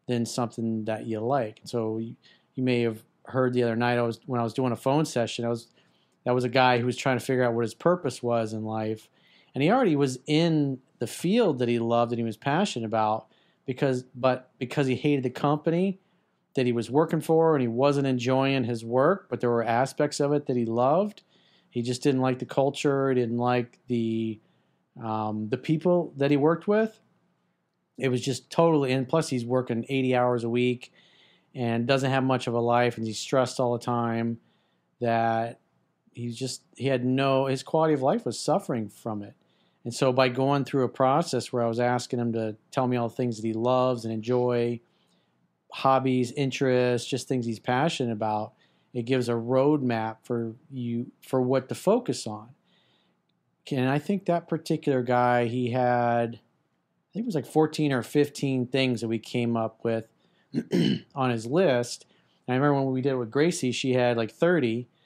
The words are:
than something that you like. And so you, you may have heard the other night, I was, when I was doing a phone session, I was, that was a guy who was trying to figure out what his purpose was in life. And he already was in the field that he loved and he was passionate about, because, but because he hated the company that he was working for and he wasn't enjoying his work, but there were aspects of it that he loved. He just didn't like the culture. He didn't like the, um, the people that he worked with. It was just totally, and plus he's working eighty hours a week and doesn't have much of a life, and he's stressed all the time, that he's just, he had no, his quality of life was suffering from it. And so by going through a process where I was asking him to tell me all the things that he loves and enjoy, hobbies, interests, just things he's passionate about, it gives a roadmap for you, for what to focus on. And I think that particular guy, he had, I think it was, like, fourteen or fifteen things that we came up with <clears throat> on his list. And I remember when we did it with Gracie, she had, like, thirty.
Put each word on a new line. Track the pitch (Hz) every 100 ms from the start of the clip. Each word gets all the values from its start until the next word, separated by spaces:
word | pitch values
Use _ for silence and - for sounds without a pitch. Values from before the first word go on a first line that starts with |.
| -
than | 120 113
something | - 117 - 113 110 107
that | 110 120
you | 107
like. | 117 139 107 -
And | -
so | 120 110 113
you, | 113 127 _ _ _ -
you |
may | 127 120
have | 117 110 - _ -
heard | 131 127
the | 123
other | 117 113
night, | 120 120
I |
was, | 117 113 -
when | 120
I |
was | 113
doing | 135 127
a | 113
phone | 135 147 151
session, | 123 113 - 117
I |
was, | 117 - _ _ _ _ _ 123
that | 123
was |
a | 123
guy | 127 127 123
who | 123
was | 120
trying | 139 123
to |
figure | - 127
out | 123
what | 117
his | 117
purpose | - 165 175 139 -
was | 120 117 110
in | 110 110
life. | 110 110 110 - _ _ _ _ 131
And |
he | 156
already | 254 220 143
was | 139 127 -
in | 151 170 156 139 131 _ -
the | 117
field | - 175 233 202 127
that | 120
he | 120
loved | 117 117 120
and | 117
he | 113
was | 107
passionate | 139 156 202 120 113
about, | 110 107 110 - _ _ _ -
because, | 123 139 127 -
but | 123 127 127 - -
because | 123 - 131
he | 123
hated | 147 143
the | 127
company | - 143 151 165 170 196 185 _ _ _ _ _ -
that | 123
he |
was | 117 113
working | 139 165 165
for | 147 160 160 147
and |
he | 120
wasn't | 117 139 143 139
enjoying | 127 120 131 135 135 117
his | 117
work, | 113 127 147 190 -
but | 117
there | 123
were | 117
aspects | 113 117 131 - 147 -
of | 143
it | 147 147
that | 123
he | 113
loved. | 113 127 165 208 - _ _ _ _ _
He | 120
just | 120 123
didn't | 147 131
like | 131 127
the | 120
culture. | - 135 139 147 139 135
He | 127
didn't | 117 120
like | 120 123 120 _ -
the, | 120 113 113 113 107 _ _ _ _ _ -
um, | 113 110 107 107 107
the | 123
people | - 156 180 175 165 139
that | 143
he | 143
worked | 151 165 202
with. | 214 220 - _ _ _ _ _ _ _ _ _ -
It | 131
was | 123
just | 135 123 -
totally, | - 165 156 131
and | 131 127
plus | 165 156
he's | 127 117
working | 127 127 117 117
eighty | 135 131
hours | 123 123 123
a | 117
week | 120 123 120 - _ _ _ _ _ _ 131
and | 117 117 120
doesn't | 135 131
have | 131
much | 131 127 123
of |
a | 117
life, | 117 120 123 117
and | 113
he's | 104
stressed | - 135 123 -
all | 123
the | 120
time, | 123 120 117 113 117 117 _ _ _ _ _ -
that | 117 113 113 113 117 - _ _ _ _ _
he's | - 120 113
just, | 131 - _ -
he | 127
had | 127
no, | 127 131 135 135 135
his | 135
quality | - 156 160 147
of |
life | 131 226
was | 127 -
suffering | - 175 - 123 101
from | - 117 104
it. | 101 - _ _ _ _
And | 123
so | - 135
by | 123 131
going | 123 135 143 123
through | 139
a | 123
process | - 131 147 165 123 -
where | 123
I | 117
was | 117
asking | 123 123 - 123
him | 120
to | 113 110 107 _
tell | - 127
me | 123
all | 117
the | 123
things | 123 107
that | 110
he |
loves | 110 123 127 127 120 113
and |
enjoy, | 110 110 123 123 120 120 120 _ _ _ _ _ _ _ _ _
hobbies, | - 170 135 131 127 120
interests, | 147 135 - 131 123 123 120 -
just | 127 -
things | 131 117
he's | 110
passionate | - 123 160 - 120
about, | 107 110 107 110 _ _ _ _
it | 123
gives | 117 131 123
a |
roadmap | 117 117 131 139 151 127 113 110 110
for | - 117 113 117 -
you, | 135 120 117 127 -
for | - 131
what | 127 135 131
to | 117
focus | 185 240 240 127 -
on. | 107 117 - _ _ _ _ _ _ _ _ _ _ -
And | 139 131
I | 147
think | 147 202 -
that | 170 -
particular | 160 - 160 147 131
guy, | 123 123 123 123 117
he | 123 123
had, | 127 123 123 120 120 117 117
I | _ _ _ _ _ _ _
think | 185
it | 240
was, | 156
like, | -
fourteen | 156 156 160 151
or | 127
fifteen | 107 147 143 - 139 135 131
things | 135 131 117
that | 113
we | 117
came | - 123 117 117
up | 110 -
with | 117 113 - _ _ _ _
<clears throat> | - - - 143 - - 143
on | 127
his | 117 117
list. | 160 180 123 123 - - _ _ _ -
And |
I | 127
remember | 147 139
when | 135
we | 127
did | 135
it | 131
with | 113
Gracie, | 139 165 175 127
she | 120 131
had, | 127 123 117
like, | 110
thirty. | - 170 175 120 117 123 _